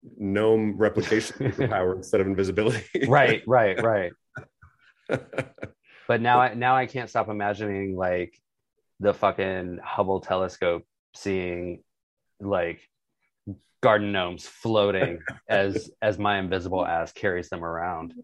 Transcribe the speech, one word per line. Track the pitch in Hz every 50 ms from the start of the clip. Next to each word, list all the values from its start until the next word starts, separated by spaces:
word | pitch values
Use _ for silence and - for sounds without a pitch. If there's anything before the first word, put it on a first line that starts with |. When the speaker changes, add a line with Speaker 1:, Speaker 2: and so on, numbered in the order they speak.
| _ - - -
Speaker 1:
gnome | 107 98 98 101 107 110 113 110 110 107 101 98
replication | 107 104 104 - - - 110 107 113 - - - 139 131
Speaker 2:
<laughs> | - - 139 123
Speaker 1:
power | 110 98 92 92 92 92
instead | 92 - - 104
of | 95 98
invisibility. | 98 92 98 92 92 90 107 110 123 110 101 - -
<laughs> | - - -
Speaker 2:
Right, | 127 143 135 120 113 101 -
right, | 110 123 123 113 101 95 110
right. | 110 113 110 101 92 87 - _ _ _ _ - - _ _ _ - - _ _ _ _ _ _ _ _
Speaker 1:
<laughs> | - - - - - - - - _ - - - _ _ _ _ _ - - -
Speaker 2:
But | 117 113
now | 117 120 120 123
I, | 123 127 107
now | 120 123 127 131 131
I | 131
can't | 120 - 131 120 107
stop | - 123 107 104
imagining, | 107 104 101 101 104 104 110 104 98 98 98 98 95 92
like, | 92 90 90 90 87 87 _ _ _ _ _ _ _ _ _ _ _ _ _ _
the | 95 101 98
fucking | - - 98 95 - 95 95 95 92 90 90 87 87 -
Hubble | - - - 101 92 95 95
telescope | - - 92 92 92 90 - - - 87 85 85 - _ _ _ _ _ _
seeing, | - - 101 98 95 90 90 87 87 87 87 87 82 _ _ _ _ _ _ _ _ _ _ _ _
like, | 101 98 98 92 87 85 82 - _ _ _ _ _ _ _ _ _ _ _ _ _ - 98 - _ _ _ _
garden | - 120 110 107 104 101 101
gnomes | 98 90 87 90 87 - -
floating | - - - 113 110 107 101 101 95 95 90 85 85 85 - - -
Speaker 1:
<laughs> | - _ -
Speaker 2:
as, | 110 101 98 98 95 - - - - _
as | - 90 90 90
my | 101 101 101 98
invisible | 92 90 92 92 87 90 90 92 90
ass | 85 85 82 82 82
carries | - - - 104 90 90 87 -
them | - 87 85
around. | 85 82 82 85 90 90 82 82 85 82 82